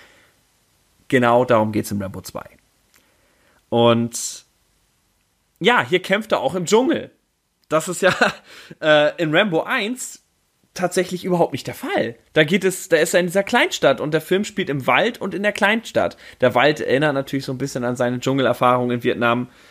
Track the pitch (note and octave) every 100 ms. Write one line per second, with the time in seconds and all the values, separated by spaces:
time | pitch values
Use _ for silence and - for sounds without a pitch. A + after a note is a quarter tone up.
0 | - _ _ _ _ _ _ _ _ _
1 | - C3 A#2+ A#2+ B2 A#2 G#2+ G#2+ - G2+
2 | F#2+ F#2+ - - - _ _ _ _ _
3 | _ _ _ _ _ _ _ A#2 A#2 A#2
4 | A#2 - - - - _ _ _ _ _
5 | _ _ _ _ _ _ F3+ A#3+ A#2 E3+
6 | - G3 G#3+ F#3+ B2+ F#3 E3+ G#3+ C4 C4
7 | - _ _ _ _ _ _ D#3 D#3+ F3
8 | F#3 - G#3+ - - - - - D#3 D3+
9 | D3+ D3+ D#3+ D#3 G#3+ D#3+ - B3 G3+ B3
10 | - - _ _ _ _ _ - F3 F#3+
11 | F3 F3+ F#3 F3 E3+ - - - C4+ G4+
12 | A2 - _ D3+ D3+ F#3+ F#3 F3+ - E3
13 | E3+ F#3 F3+ F#3 G3 A#3+ E4+ - D3+ C3+
14 | C#3+ D#3 D3+ F#3 G#3 - F3+ C#3+ B2+ B2+
15 | G3+ A#3+ G3 E3+ G3+ G3+ G3+ A3+ - -
16 | F2+ - - - B2 A#2+ C#3 D3 - B2+
17 | D3+ C#3 C3+ C#3 C3 B2+ C3+ C3+ A#2+ B2
18 | B2 B2 C3 C3+ B2 A#2+ B2 B2 B2 A#2+
19 | A#2+ F#2+ A#2+ A#2+ B2 _ -